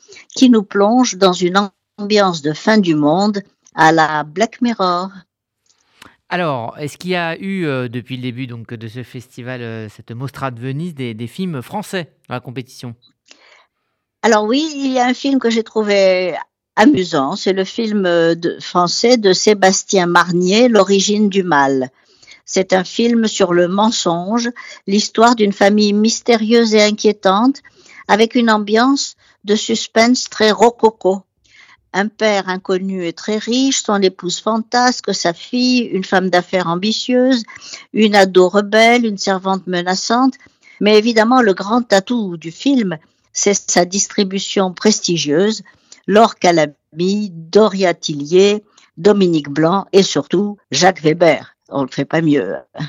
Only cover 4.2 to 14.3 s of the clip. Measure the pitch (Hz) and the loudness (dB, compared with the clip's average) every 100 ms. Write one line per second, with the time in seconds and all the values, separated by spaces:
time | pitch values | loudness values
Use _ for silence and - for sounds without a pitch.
4.2 | 151 160 233 - 240 220 185 175 190 190 | -6 -4 -4 -2 -4 -2 -2 -2 -6 -12
5.2 | - _ _ _ _ _ _ _ - _ | -20 _ _ _ _ _ _ _ -20 _
6.2 | - 180 170 131 113 - 151 - 180 180 | -8 -4 -4 -4 -8 -10 -12 -10 -6 -4
7.2 | 165 165 196 196 156 131 123 120 - 127 | -4 -6 -8 -4 -4 -4 -6 -8 -10 -10
8.2 | 123 120 131 120 110 117 117 120 117 127 | -10 -10 -10 -12 -14 -14 -14 -14 -16 -18
9.2 | - - 120 127 117 113 107 - - 117 | -20 -18 -14 -12 -10 -12 -14 -16 -18 -12
10.2 | 131 - 135 117 131 139 175 143 123 110 | -12 -8 -10 -8 -8 -8 -8 -8 -10 -10
11.2 | 120 - 185 143 - 208 - 190 151 _ | -12 -8 -8 -8 -10 -10 -8 -8 -10 _
12.2 | - 123 131 123 - - 123 117 _ _ | -12 -12 -10 -14 -14 -14 -16 -16 _ _
13.2 | _ _ _ _ _ _ _ _ _ _ | _ _ _ _ _ _ _ _ _ _
14.2 | 214 | 0